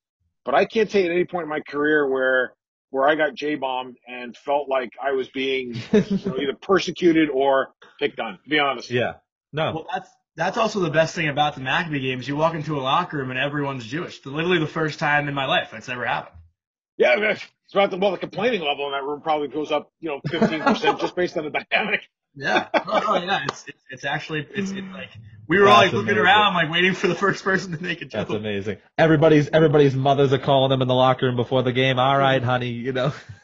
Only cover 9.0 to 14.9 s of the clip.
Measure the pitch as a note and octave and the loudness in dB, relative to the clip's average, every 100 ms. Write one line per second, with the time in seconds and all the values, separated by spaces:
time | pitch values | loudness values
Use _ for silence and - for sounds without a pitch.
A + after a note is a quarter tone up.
9 | G2+ D#2+ _ _ _ D3 D3 D#3 D#3+ F#3+ | -2 -6 _ _ _ -6 -4 -6 -8 -10
10 | - _ _ - F3+ - - G#3 E3 D#3 | -10 _ _ -6 -4 -2 -2 -2 0 2
11 | D#3+ F3 D#3 C#3 D3 C#3 C3 D#3 E3+ D3 | 0 0 -2 0 -2 -2 -4 -4 -2 -4
12 | C3 B2+ B2 C#3+ D#3+ E3 D3+ C#3+ C3 D#3+ | -4 -6 -6 -2 -2 -2 -6 -4 0 0
13 | F3+ D3+ B2+ B2+ C#3+ D3 C#3 C3 A2 D3+ | -2 -6 -6 -4 -4 -4 -6 -6 -8 -8
14 | C#3+ - C3+ D3 E3+ F3 D3+ D#3+ D3 | -10 -12 -10 -4 0 0 0 -2 -4